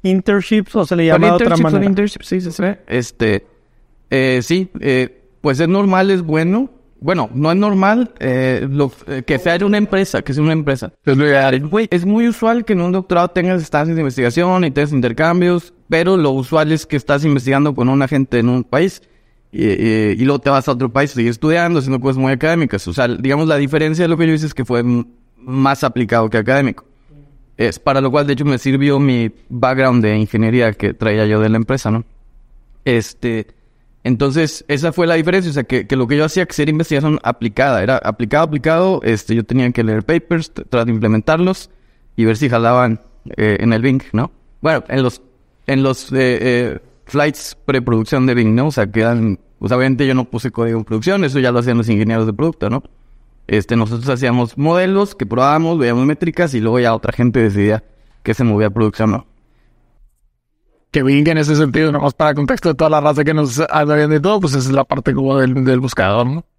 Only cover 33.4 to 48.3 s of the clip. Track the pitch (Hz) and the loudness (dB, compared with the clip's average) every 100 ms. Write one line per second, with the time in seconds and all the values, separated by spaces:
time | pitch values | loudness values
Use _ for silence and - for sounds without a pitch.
33.4 | 104 - _ _ _ _ 120 117 139 143 | -8 -18 _ _ _ _ -4 0 0 0
34.4 | 156 - - 143 165 165 170 165 160 185 | -2 -6 -6 -4 -2 0 0 2 0 0
35.4 | 175 143 117 120 98 135 117 147 156 185 | -2 -4 -2 -4 -2 -2 0 0 0 -2
36.4 | 175 - 147 156 160 143 156 151 - 120 | -4 -2 -2 0 -2 0 0 -2 -2 -4
37.4 | 113 104 139 117 101 131 - 107 117 147 | -6 0 0 0 0 -2 -2 -4 -2 0
38.4 | 160 147 156 165 185 180 - 110 - 113 | 0 -2 0 0 2 0 0 -2 0 -2
39.4 | 107 127 123 123 113 110 - 170 - 170 | 0 0 0 0 0 -2 0 -2 0 -4
40.4 | 160 - - 123 117 110 110 110 - 160 | -4 -14 -4 -2 0 0 2 0 0 0
41.4 | 185 185 - - _ _ _ - 113 110 | 0 -2 -10 -20 _ _ _ -2 0 2
42.4 | 139 117 117 123 123 113 - - - - | 0 2 2 2 2 -2 -8 -20 -14 -2
43.4 | 107 101 117 113 127 131 - 107 147 _ | 0 2 2 2 2 0 -2 -4 -4 _
44.4 | _ _ 156 151 - 131 127 - _ _ | _ _ -2 -2 -2 -2 -2 -4 _ _
45.4 | _ _ - 135 135 127 - 131 127 123 | _ _ -4 0 0 -2 -4 0 0 0
46.4 | 127 120 123 69 - _ - 143 147 139 | 0 0 -2 -6 -14 _ -6 -2 -2 -2
47.4 | - - - 131 120 113 110 139 131 | -14 -12 -2 -2 0 0 0 0 2